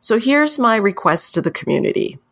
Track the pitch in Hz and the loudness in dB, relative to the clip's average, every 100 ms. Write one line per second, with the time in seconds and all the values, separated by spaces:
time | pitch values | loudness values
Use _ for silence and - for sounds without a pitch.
0 | - 226 240 285 302 294 240 226 202 185 | 0 0 2 2 2 2 2 2 0 0
1 | 170 165 - - 160 - - 147 - - | -2 0 0 0 -2 -6 -4 -2 0 -2
2 | - 131 _ | -4 -8 _